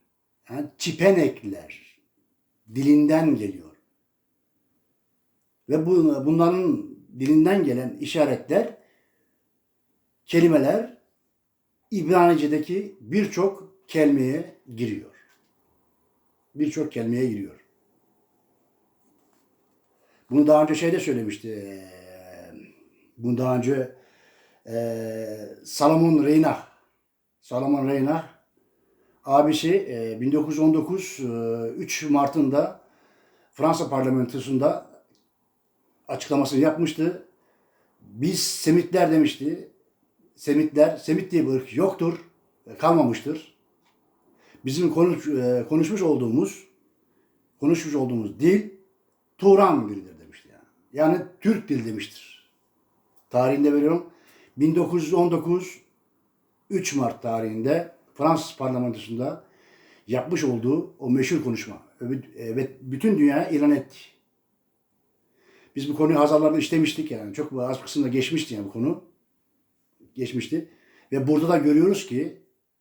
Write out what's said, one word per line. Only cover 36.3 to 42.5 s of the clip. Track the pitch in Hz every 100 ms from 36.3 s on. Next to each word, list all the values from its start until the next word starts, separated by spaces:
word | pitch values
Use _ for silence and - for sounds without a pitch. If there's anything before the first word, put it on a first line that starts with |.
| 143 131 135
yapmıştı. | 156 156 156 - 165 - - _ _ _ _ _ _ _
"Biz | - 104 156 170
Semitler," | - - 160 170 165 180 165
demişti. | 156 147 - 139 175 - _ _ _ _ _ _ _
"Semitler, | - 147 156 147 156 -
Semit | - 160 -
diye | 170 131
bir |
ırk | 131 - 113
yoktur, | 190 - 170 165 - _ _